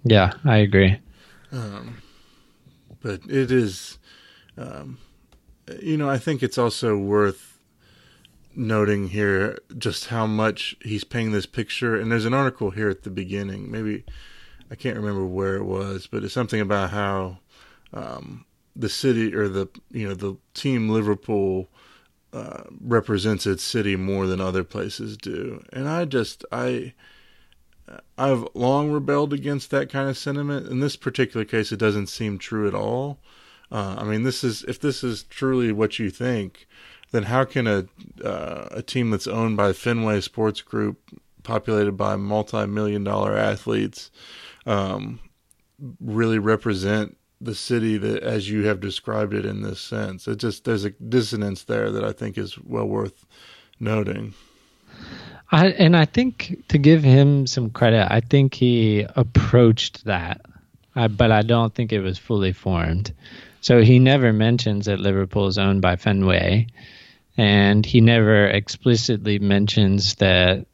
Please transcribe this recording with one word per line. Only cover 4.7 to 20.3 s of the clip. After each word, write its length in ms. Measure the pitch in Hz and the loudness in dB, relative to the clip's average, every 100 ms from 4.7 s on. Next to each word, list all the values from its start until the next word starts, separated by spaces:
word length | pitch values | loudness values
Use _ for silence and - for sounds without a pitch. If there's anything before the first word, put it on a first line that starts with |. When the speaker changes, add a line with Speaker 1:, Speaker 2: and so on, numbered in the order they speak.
| - 143 127 - _ _ _ _ _ - - | -14 -16 -20 -20 _ _ _ _ _ -20 -12
Speaker 2:
you 160 | 196 156 | -6 -4
know, 120 | 143 | -2
I 100 | 135 | -2
think 260 | 165 139 | -2 -4
it's 140 | 127 131 | -4 0
also 380 | 120 - 117 104 | -2 -2 -2 -2
worth 640 | 98 104 101 95 - _ _ _ _ _ _ _ _ _ _ | 0 2 2 -2 -18 _ _ _ _ _ _ _ _ _ _
noting 540 | - 110 107 104 104 95 | -8 -2 0 2 0 -2
here 500 | 101 104 95 104 - _ 120 | -2 0 0 -2 -6 _ -8
just 300 | 110 - - | -6 -6 -8
how 200 | 117 110 | -4 -2
much 500 | 107 110 98 - - | 0 -2 -2 -10 -12
he's 220 | 113 107 | -8 -8
paying 300 | - 120 113 | -6 -6 -2
this 140 | 104 - | -4 -4
picture. 500 | - 107 - 120 110 | -10 -8 -6 -4 -2
And 140 | 113 | -2
there's 140 | 117 | -2
an 100 | 113 | 0
article 360 | 135 135 120 104 | 0 -2 -2 -6
here 180 | 95 107 | -2 -4
at 140 | 95 | -4
the 80 | 104 | -8
beginning, 600 | 95 92 101 98 98 98 | -10 -8 -8 -8 -10 -10
maybe, 340 | 107 107 104 - - - - - - - | -8 -6 -8 -10 -18 -20 -20 -20 -20 -20
I 60 | 113 | -10
can't 200 | 127 110 | -8 -6
remember 300 | 104 98 92 | -6 -4 -4
where 300 | 92 98 98 | -4 -4 -4
it 80 | |
was, 420 | 98 95 98 95 - | -6 -6 -6 -10 -10
but 160 | 110 | -10
it's 100 | 101 | -6
something 260 | 127 113 110 | -6 -4 -4
about 300 | 101 101 95 | -2 -2 -2
how, 480 | 101 101 98 92 92 _ _ - _ _ | -4 -4 -4 -6 -12 _ _ -20 _ _
um, 520 | - 58 64 - 117 _ _ _ - | -14 -12 -14 -16 -20 _ _ _ -10
the 120 | 113 | -8
city 460 | - 135 113 113 | -2 0 0 0
or 140 | - 104 | -2 -2
the, 200 | 95 95 - _ | -4 -6 -12 _
you 160 | - 104 | -10 -8
know, 80 | |
the 220 | 92 98 | -6 -8